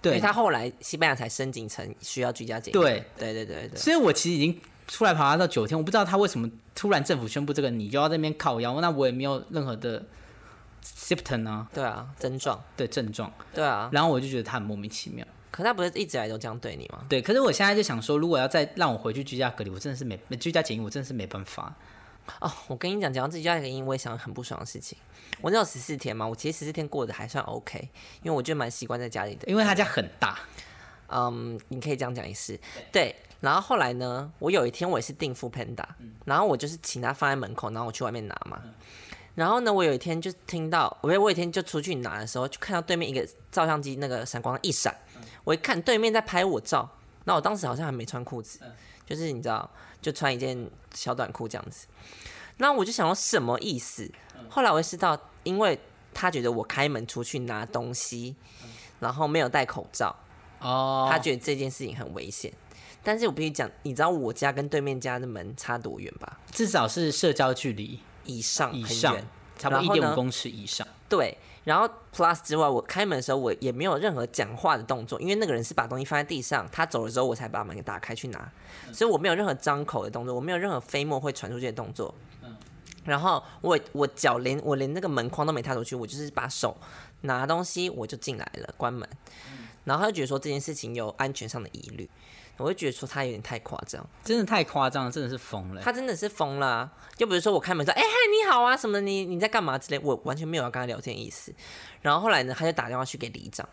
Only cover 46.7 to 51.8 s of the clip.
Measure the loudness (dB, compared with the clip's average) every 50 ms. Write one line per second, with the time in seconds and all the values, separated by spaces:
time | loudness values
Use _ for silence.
46.7 | 0 0 0 -2 -10 -20 -20 -20 -20 -10 0 2 2 4 4 2 0 0 -2 -2
47.7 | -2 -2 -2 -4 -4 -4 -6 -6 -6 -8 -8 -6 -8 -8 -8 -10 -12 -14 -16 -20
48.7 | -20 -20 -20 -20 -20 -20 -10 -8 -6 -4 -2 -2 -2 -2 -2 -2 -2 -2 -2 -6
49.7 | -14 -20 -20 -20 -20 -6 -4 -4 -2 2 2 2 2 2 -2 -2 -4 -4 -6 -10
50.7 | -12 -16 -20 -14 -10 -8 -4 -4 -2 -2 -2 -4 -4 -8 -8 -6 -6 -8 -8 -10
51.7 | -12 -14